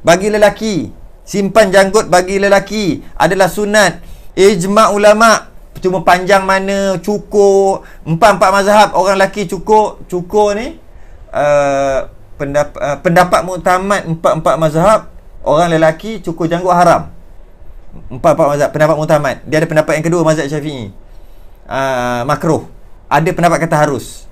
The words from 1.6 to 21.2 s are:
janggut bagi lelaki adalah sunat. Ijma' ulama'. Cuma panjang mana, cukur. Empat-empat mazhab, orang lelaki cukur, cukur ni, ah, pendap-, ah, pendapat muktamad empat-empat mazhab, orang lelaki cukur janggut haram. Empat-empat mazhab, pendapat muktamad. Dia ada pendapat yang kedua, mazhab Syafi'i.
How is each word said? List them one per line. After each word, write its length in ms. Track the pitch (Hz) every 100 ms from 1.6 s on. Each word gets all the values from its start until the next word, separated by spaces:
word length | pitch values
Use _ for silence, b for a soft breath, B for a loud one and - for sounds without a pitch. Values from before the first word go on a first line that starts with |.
| 202
janggut 400 | 190 196 214 151
bagi 320 | 180 185 196
lelaki 640 | 196 196 196 214 190 139 B -
adalah 320 | 165 190 185
sunat. 480 | - 208 214 190 165 b b b
Ijma' 640 | - 190 196 185 208 220 202
ulama'. 560 | 208 214 226 202 - - - -
Cuma 180 | 185 185
panjang 400 | 170 180 185 196
mana, 560 | 190 190 196 196 196 180
cukur. 880 | - 208 - 208 202 196 196 190 B B -
Empat-empat 420 | 160 220 185 190
mazhab, 400 | 196 196 214 196 -
orang 240 | 190 190
lelaki 240 | 190 208 190
cukur, 560 | 190 151 214 214 - -
cukur 480 | 180 175 208 208 202
ni, 240 | 269 330 - b b b -
ah, 800 | - 147 147 143 139 139 135 - - - -
pendap-, 320 | 143 143 147 -
ah, 160 | 139 139
pendapat 380 | 180 170 180 208 180
muktamad 560 | 180 185 180 196 196 160
empat-empat 480 | 165 185 156 - 143
mazhab, 420 | 160 156 190 202 - - - - -
orang 240 | 147 175
lelaki 560 | 160 160 160 208 220 175
cukur 240 | 165 165
janggut 240 | 170 185
haram. 400 | 175 175 120 - - - - - - - - - - -
Empat-empat 380 | 127 165 143 147
mazhab, 200 | 147 147
pendapat 240 | 147 151 156
muktamad. 380 | 156 151 143 - -
Dia 160 | 156
ada 60 | 160
pendapat 300 | 156 156 151
yang 60 | 165
kedua, 120 | 175 156
mazhab 220 | 156 139
Syafi'i. 400 | 151 151 135 101 - b b